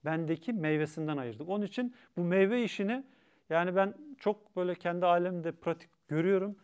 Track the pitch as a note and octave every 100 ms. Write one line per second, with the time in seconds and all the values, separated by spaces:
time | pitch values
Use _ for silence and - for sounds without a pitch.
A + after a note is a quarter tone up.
0 | D3 D#3+ D#3+ E3 - A3+ D#3 D#3 D3+ D#3
1 | D#3 D3 B2 A2 D#3+ G3+ G3+ - B3 -
2 | - - F3 F#3 G3 B3 A3+ - G3 B3
3 | C4+ _ _ _ _ D#3+ F3+ F3+ G3 -
4 | D4+ C#4 G3+ G#3 - - F3+ E3+ F3 F3
5 | F3 F3 F3 F3+ E3 - - E3 - _
6 | _ D3+ F3 F#3+ G3 G3+